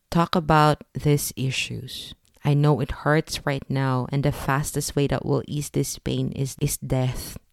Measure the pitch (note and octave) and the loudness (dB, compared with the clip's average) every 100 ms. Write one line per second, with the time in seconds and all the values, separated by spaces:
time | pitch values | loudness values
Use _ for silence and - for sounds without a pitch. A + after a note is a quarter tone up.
0 | - F3 E3+ F#3 D#3 D#3 D3+ D3+ - C3+ | -2 0 2 0 4 6 6 4 -2 -2
1 | D3+ C#3+ - - C3 - - A#2 B2+ - | 2 2 0 -4 -4 -2 -6 -8 -10 -12
2 | - - _ _ D3 C#3+ D3 B2+ C#3+ - | -14 -18 _ _ 2 4 6 4 0 -2
3 | C#3+ D#3 - - - C#3 - C3+ C3+ B2+ | 2 2 0 -4 -4 -4 -2 0 2 0
4 | B2 C#3+ C#3+ - - C3+ D3+ C#3+ - C#3+ | 0 0 0 0 0 0 0 -4 -2 0
5 | C#3+ C3 - C3+ - D3 C#3 C#3 C#3 - | 0 0 0 -2 -2 -6 -4 -2 -4 -4
6 | - B2+ C3 - C3+ - C#3+ - C3+ C3 | -4 -2 -2 -4 -6 -2 -2 -2 -2 0
7 | B2+ - - - _ | 0 -2 -8 -14 _